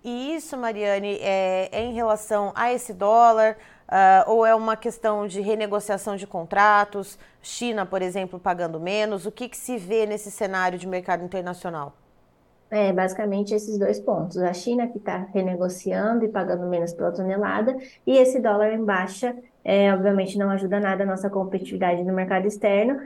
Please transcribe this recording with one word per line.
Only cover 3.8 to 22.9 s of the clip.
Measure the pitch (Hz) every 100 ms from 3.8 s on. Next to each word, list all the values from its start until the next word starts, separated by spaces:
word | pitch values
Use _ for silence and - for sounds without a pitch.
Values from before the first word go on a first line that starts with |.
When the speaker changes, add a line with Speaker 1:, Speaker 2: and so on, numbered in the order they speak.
| -
Speaker 1:
ah, | 190 190 190 -
ou | 226 226
é | 226
uma | 220 220
questão | 233 220 220 208 208
de | 190
renegociação | 202 214 214 208 202 196 214 196
de | 190
contratos, | 180 165 196 208 208 202 202 190 - - _
China, | - - 240 220 185
por | 190
exemplo, | 180 190 185 180
pagando | 190 175 170 160
menos? | 170 208 214 196 185
O |
que | - 240
que | -
se | - 247
vê | 180 220 214
nesse | 208 208
cenário | - 196 190 185 180
de | 180
mercado | 180 180 175 180
internacional? | 190 180 180 180 160 143 _ _ _ _ _ _ _ _
Speaker 2:
É, | 214 196
basicamente | 185 185 185 208 196 208
esses | 214 214 208
dois | 196 208
pontos. | - 185 156 180
A | 180
China | 175 - 240 233
que | 202
tá | - 180 190
renegociando | 196 185 180 180 180 196 185 208 233 220
e |
pagando | 208 175 175 180
menos | 175 170
pela | - 175
tonelada, | 175 185 196 196 196 226 262 - _ -
e | 269
esse | 254 262
dólar | 226 208 214
em | 220
baixa, | 214 185 185 - 247 240 - _
é, | - 196 202
obviamente | 190 202 196 190 202
não | 196
ajuda | 196 190 202
nada | 202 190
a | 196
nossa | 190 196
competitividade | 196 190 190 190 190 180 175
no | 180
mercado | 185 185 190 196
externo, | 208 214 196 226